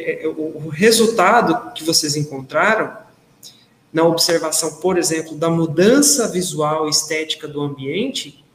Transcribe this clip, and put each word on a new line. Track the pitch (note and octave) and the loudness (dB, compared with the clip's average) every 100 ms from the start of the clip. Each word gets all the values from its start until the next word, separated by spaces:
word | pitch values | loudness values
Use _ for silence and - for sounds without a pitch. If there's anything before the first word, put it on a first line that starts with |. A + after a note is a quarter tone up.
é, | - D#3+ D#3 | -6 -6 -6
o, | D#3 D#3 D3+ D#3 | -6 -8 -8 -8
o | |
resultado | D3+ G#3+ A3 A3 - F3+ A#3 F3+ D#3+ - | 2 4 6 4 4 4 4 4 0 -4
que | - | -8
vocês | D#3 D#3+ D3+ C#3+ | -2 0 0 -2
encontraram | D3 C3+ C3 D3 F#3 G#3+ D3 - - _ _ _ - - _ _ _ | -4 -8 -6 0 2 2 -2 -8 -20 _ _ _ -20 -20 _ _ _
na | D#3 | 2
observação, | E3 E3 - E3 D#3 D3+ D#3+ D3+ | 2 4 2 0 0 -4 -4 -2
por | F#3 F3+ | 0 0
exemplo, | D3+ D#3+ D#3+ D3+ | 0 -2 -6 -4
da | E3 | 0
mudança | E3 D#3+ D3 G3 C#4 C#4+ - G#3+ | 0 0 4 4 6 4 2 0
visual | F3 D#3+ D3+ D3+ D#3 D3+ | -2 -4 -2 -2 0 0
e | |
estética | D3+ - D#3 D#3 - D3+ | -2 -2 -4 -4 -8 -10
do | D3 | -6
ambiente, | C#3+ C#3 C3+ E3 B3+ - D3 - _ | -6 -6 -6 -4 -4 -6 -12 -16 _